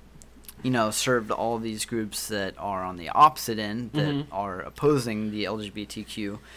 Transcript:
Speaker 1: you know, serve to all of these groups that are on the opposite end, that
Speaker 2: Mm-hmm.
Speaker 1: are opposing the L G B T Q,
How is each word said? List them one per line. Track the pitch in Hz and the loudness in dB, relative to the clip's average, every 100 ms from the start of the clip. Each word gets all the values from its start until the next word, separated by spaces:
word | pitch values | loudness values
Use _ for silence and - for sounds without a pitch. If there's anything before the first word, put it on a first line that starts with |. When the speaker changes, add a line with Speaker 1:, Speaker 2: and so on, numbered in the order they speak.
| - - - - - - | -20 -20 -20 -20 -20 -6
Speaker 1:
you | 131 | 0
know, | 123 110 | 2 2
serve | 107 - 123 107 | 2 2 2 2
to | - | -2
all | 113 117 | 0 -2
of | |
these | 113 107 - | -2 -4 -2
groups | 117 110 - - | -2 -2 -4 -4
that | 107 95 - | -2 -2 -4
are | 92 95 | -4 -2
on | 92 90 | -4 -6
the | 82 | -2
opposite | - 151 151 - 110 | 8 8 8 -2 -2
end, | 104 107 120 | -2 -4 -4
that | 143 147 | 0 0
Speaker 2:
Mm-hmm. | 143 143 | 0 -4
Speaker 1:
are | 98 101 92 | -4 -4 -4
opposing | - - 147 147 117 107 107 | -8 2 4 4 2 -2 -2
the | 107 95 | -2 -2
L | 107 | -2
G | 104 | -6
B | 101 101 | -8 -8
T | - | -8
Q, | 104 - 101 107 - | -10 -6 -6 -6 -12